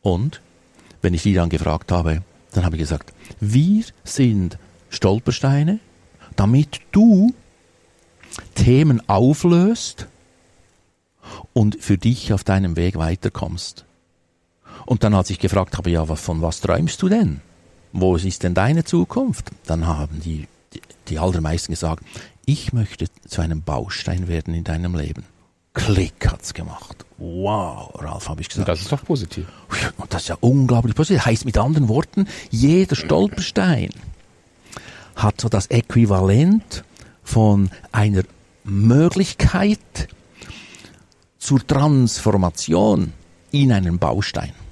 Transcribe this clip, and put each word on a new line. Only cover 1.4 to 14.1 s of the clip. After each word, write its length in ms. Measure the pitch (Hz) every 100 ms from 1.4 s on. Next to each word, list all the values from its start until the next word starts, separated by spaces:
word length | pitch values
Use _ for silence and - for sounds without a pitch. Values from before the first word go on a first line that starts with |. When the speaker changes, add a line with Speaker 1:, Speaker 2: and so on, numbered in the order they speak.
| 87
Speaker 1:
gefragt 420 | 85 - 78 -
habe, 320 | 87 82 80 92 _ _
dann 120 | - 87
habe 100 | 80
ich 60 |
gesagt, 320 | 76 80 - - - -
„Wir 440 | 104 117 165 208 226 _
sind 540 | - - 127 107 90 - - _ _
Stolpersteine, 920 | - 98 101 - 131 139 143 151 214 _ _ _ _ - -
damit 460 | 98 127 151 - _
du 420 | 190 226 196 220 - _ _ _ _ _ _ _ _ - - - -
Themen 460 | 120 131 156 120 -
auflöst 1000 | 101 123 147 175 170 185 233 - - - _ _ _ _ _ _ _ _ _ _ _ - - -
und 240 | - 104 101
für 180 | - 98
dich 360 | 110 127 -
auf 100 | 104
deinem 320 | - 95 95 82
Weg 220 | 87 87
weiterkommst.“ 880 | 80 90 - - 92 87 - - _ _ _